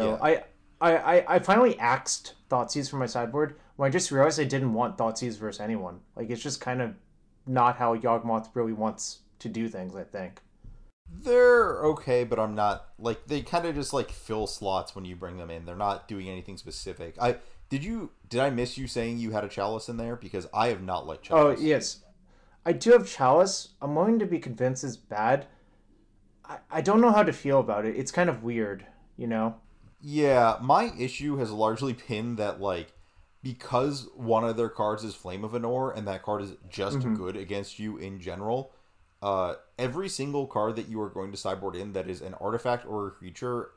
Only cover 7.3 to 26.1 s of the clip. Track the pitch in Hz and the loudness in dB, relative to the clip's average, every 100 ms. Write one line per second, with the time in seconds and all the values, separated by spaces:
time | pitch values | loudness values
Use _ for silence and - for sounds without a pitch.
7.3 | _ - 127 123 120 120 117 120 117 113 | _ -4 2 4 4 2 2 2 0 0
8.3 | 110 110 123 113 110 110 98 - - _ | -2 -2 -4 -2 0 -2 -2 -10 -12 _
9.3 | _ 120 110 113 104 92 95 85 98 92 | _ -10 -4 -4 -6 -10 -10 -12 -10 -10
10.3 | - _ _ - - - _ - 175 - | -12 _ _ -20 -20 -20 _ -18 -10 2
11.3 | 240 247 240 202 131 151 151 - 127 120 | 6 8 8 4 2 0 0 2 2 2
12.3 | 110 110 107 104 98 - - 113 110 - | 0 0 2 2 0 -6 -8 -4 -4 -4
13.3 | 147 - 175 170 147 135 139 117 - - | -6 -2 -2 -2 -4 -2 -2 -4 -6 -6
14.3 | 110 104 - 101 92 87 101 92 87 90 | -4 -4 -4 -2 -2 -4 -10 -12 -12 -12
15.3 | 90 85 85 85 87 101 95 - 101 95 | -10 -12 -8 -8 -2 -2 -2 -6 -10 -8
16.3 | 92 90 92 - - 92 87 85 80 117 | -10 -12 -14 -14 -12 -12 -10 -12 -2 -2
17.3 | 123 - - - 139 175 226 190 _ - | -2 -6 -18 -6 -6 -4 -8 -8 _ -6
18.3 | 120 139 120 123 - 135 120 117 117 117 | 0 0 0 -4 -4 -8 -4 -4 -4 -4
19.3 | 107 101 - 101 110 - 117 117 120 95 | -4 -4 -4 -4 -4 -8 -8 -6 -8 -8
20.3 | 98 85 107 117 104 92 90 78 80 - | -8 -6 0 0 0 -2 -4 -6 -12 2
21.3 | 160 147 127 156 143 - - _ _ _ | 6 6 6 4 2 0 -10 _ _ _
22.3 | _ _ _ 170 156 226 240 190 - 131 | _ _ _ -2 0 8 8 8 2 6
23.3 | 151 190 - - - 143 151 196 226 196 | 8 6 2 -8 -8 -2 2 4 4 2
24.3 | 165 131 113 127 131 139 110 - 104 110 | -2 -4 -2 -2 -2 -6 -8 -8 0 2
25.3 | 139 - _ _ _ _ _ _ | 2 0 _ _ _ _ _ _